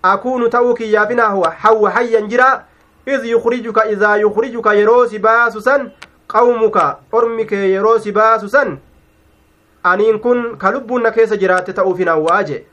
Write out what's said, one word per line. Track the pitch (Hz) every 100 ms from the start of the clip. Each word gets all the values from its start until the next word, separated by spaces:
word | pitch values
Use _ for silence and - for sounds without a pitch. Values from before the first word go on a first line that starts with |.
Akuunu | 185 202 247 254 233
ta'uu | 240 247
kiyyaaf | 240 220 208 214
nin | 240
hawwa. | 220 196 165
Hawwa | 165 214 220 208
hayyan | 185 247 226 208
jira. | 240 254 262 - _ _ _ -
Iz | 269
yukhrijuka, | 233 233 233 247 226 214 220
izaa | 202 208 208
yukhrijuka | 214 208 254 233 214
yeroo | 208 214 240 240
si | 208
baasu | 214 226 233 214
san, | 220 277 254 - - _ _
qawmuka | 214 247 240 220 202 151 - _
ormi | 220 233 226 220
kee | 202 196
yeroo | 190 214 226
si | 208
baasu | 202 220 220 196
san, | 262 247 143 _ _ _ _ _ _ _ _ _ _
aniin | 180 190 214 214
kun | 240 247 233 214
ka | 185
lubbuun | 247 226 247
na | 226
keessa | 220 220 202
jiraatte | 185 185 180
ta'uuf | 190 190 180
hin | 175
hawwaa | 160 156 185
jee. | 175 131 -